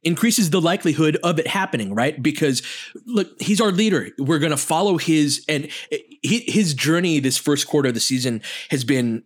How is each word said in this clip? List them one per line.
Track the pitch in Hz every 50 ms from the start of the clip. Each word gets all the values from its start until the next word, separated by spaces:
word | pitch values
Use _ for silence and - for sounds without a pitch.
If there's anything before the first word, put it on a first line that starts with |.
increases | _ 165 170 - - 233 - - 202 160
the | 147 190
likelihood | 160 170 180 - - 175 143 147 160 156 156 -
of | - 170 175 151
it | 160
happening, | - - 196 190 196 - 123 107 95 98
right? | 110 123 143 151 -
Because, | 127 151 - - 156 147 131 120 - - - - - - - - _
look, | - 247 208 190 - - _
he's | 139 147 214 180
our | 226 208
leader. | 185 175 220 220 190 139 95 98 - -
We're | 139 135 165 151
gonna | 147 165 151
follow | 131 - - 160 160 196 202 185 160
his, | - - 160 156 147 147 135 - - -
and | 156 139 147 151 - - - - 151 - - _ - _
he, | - 135 202 240
his | - - - 202 214 165 147
journey | 127 - 147 160 175 180 180 160 147
this | 139 135 120 -
first | - 147 147 143 - -
quarter | - 151 135 131
of | 120
the | 113
season | - - 135 127 123 131 117 110 - - - - - -
has | - 139
been | 123 117 143 131 120 117 113 113 -